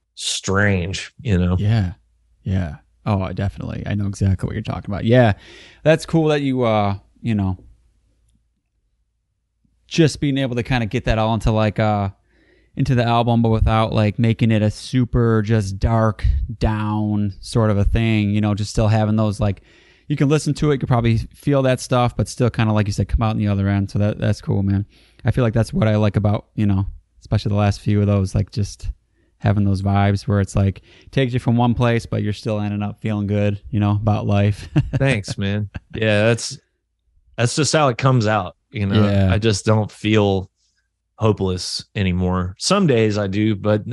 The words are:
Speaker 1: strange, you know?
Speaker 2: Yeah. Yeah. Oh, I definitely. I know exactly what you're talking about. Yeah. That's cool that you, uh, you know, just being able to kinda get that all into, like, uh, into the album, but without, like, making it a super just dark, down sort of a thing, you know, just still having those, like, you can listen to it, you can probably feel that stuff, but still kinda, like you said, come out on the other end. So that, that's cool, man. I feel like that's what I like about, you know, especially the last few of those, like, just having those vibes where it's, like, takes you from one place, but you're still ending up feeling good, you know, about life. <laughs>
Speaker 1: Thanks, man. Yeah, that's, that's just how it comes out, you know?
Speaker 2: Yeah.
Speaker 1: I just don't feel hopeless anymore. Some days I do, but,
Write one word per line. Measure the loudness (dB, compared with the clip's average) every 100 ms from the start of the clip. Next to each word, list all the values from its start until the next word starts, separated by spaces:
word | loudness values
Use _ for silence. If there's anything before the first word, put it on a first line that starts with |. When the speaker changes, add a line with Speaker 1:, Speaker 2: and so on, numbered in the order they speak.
| _ -12
Speaker 1:
strange, | -8 -8 -2 2 2 2 -2 -8 -12 -10
you | -2 0
know? | 2 0
Speaker 2:
Yeah. | 2 0 0 -6 _ _ _ _
Yeah. | -4 -4 -4 -10 _ _ -4
Oh, | -2
I | -2
definitely. | -4 -6 -6 -10 -10 -6
I | -4
know | -4
exactly | 0 0 0 -2
what |
you're | -6
talking | -8 -8 -8
about. | -4 2
Yeah. | 6 6 2 -6 -20 -20 -4
That's | 2 2 2
cool | 0 2
that | 2
you, | 0 0
uh, | 2 2 0 -2 _ _
you | -2 0
know, | 0 -4 -10 -20 _ _ _ _ _ _ _ _ _ _ _ _ _ _ _ _ _ _ _ _ -6
just | 0 0 0
being | -4 -2
able | -4 -4
to |
kinda | -2 -2 -2
get | -4 -2
that | 0
all | 0
into, | 0 0
like, | 0 0 0
uh, | 0 0 -2 -6 _ _ _ _ _ -4
into | 0 0
the |
album, | 2 2 2 2
but | 2
without, | 2 2 2 0
like, | 0 0 2
making | 0 2 2
it | 2
a | 0
super | -2 -4 -2 0 2 2 2
just | 2 0 0 -2
dark, | 0 2 2 0 0 0 -2 -4
down | -2 -2 -2 -2 0 0 -2 -6
sort | -4 0 2
of | 2
a | 2
thing, | 2 2 2 0
you | 0
know, | 0 -2
just | -4
still | 0 2
having | 2 2 2
those, | 0 0
like, | -2 -4 -10 _ _ _ -6
you | 0
can | 2
listen | 2 0 -2
to | 0
it, | 0
you |
can | 0
probably | 0 2 0 -2
feel | -6 -2 2
that | 2 0
stuff, | 0 0 0 -2
but | -4
still | -2 -2
kinda, | 0 0
like | 0 0
you |
said, | -2 -2
come | 0
out | 0
on | 0
the | 0
other | 0 0
end. | 0 0
So | -2
that, | -2 -2
that's | -2 -2
cool, | -2 -2
man. | 0 0 -2 _ _ _
I | -4
feel | 0
like | 0
that's | 0 -2
what | 0 0
I | 2
like | 2 0
about, | 0 -2 -4 -2
you | 0
know, | 0 -2 -8 _ _
especially | -4 -4 0
the | 0
last | 0 0
few | 0 2
of | 2
those, | 2 0
like, | -2 -4
just | -4 -6 -8 -10 -10 _ _ _ _
having | 0 2 0
those | 0
vibes | 0 2 2 0 0
where | 0
it's, | 0 0
like, | 0 -2 -10 -20 -8
takes | -2 0
you | 0
from | 0 2
one | 2 2
place, | 2 0 -2
but | -4
you're | -4
still | -4 -4 -4
ending | -4 -4
up | -6 -6
feeling | -6 -4 -2
good, | 0 0 -2 -4
you | 0
know, | 0
about | 2 0 0 0
life. | 2 2 0 -4 -2
<laughs> | -2 0
Speaker 1:
Thanks, | 0 0 -4 -6
man. | -4 -4 -6 -10 -14
Yeah, | -4 0 2 2
that's, | 0 -4 -14 _ _ _ _ _ _ _ -2
that's | -2 0
just | 0
how | 2 2
it | 2
comes | 2 2 2
out, | 0 -4 -10 _
you | -6 0
know? | 2 4
Speaker 2:
Yeah. | 4 2
Speaker 1:
I | 2
just | 2 0 2
don't | 2 0
feel | -4 0 2 2 0 -4 _ _ _ _ _ _ -2
hopeless | 0 0 -2 -4 -6 -10 -8 -4
anymore. | -2 0 0 -2 -4 -6
Some | -2 2 2
days | 2 2 0
I | -2
do, | 0 0 0
but, | 0 -2 -2